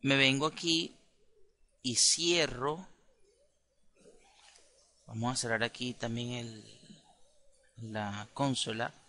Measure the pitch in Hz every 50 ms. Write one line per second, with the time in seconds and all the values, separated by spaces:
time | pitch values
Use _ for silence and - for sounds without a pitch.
0 | - 135 139 139 135 135 135 135 147 156 160 - - 170 165 160 170 - - -
1 | _ _ _ _ _ _ _ _ - _ _ _ - _ _ _ _ 127 120 -
2 | - - - - 165 170 175 175 156 139 123 120 127 143 156 170 190 - - _
3 | _ _ _ _ - _ _ _ _ _ _ _ _ _ _ _ _ - _ _
4 | _ - - - _ - _ _ - - - - - - _ _ _ _ _ _
5 | _ - 113 113 113 120 131 - - 120 113 110 113 117 - - 123 123 120 -
6 | - 120 117 120 120 120 123 123 120 117 113 107 107 107 107 - - - - -
7 | _ _ - _ - _ _ - - - _ _ _ _ _ - 113 110 110 107
8 | 104 104 101 101 107 107 - - 139 139 131 - - - 110 113 120 139 - -
9 | _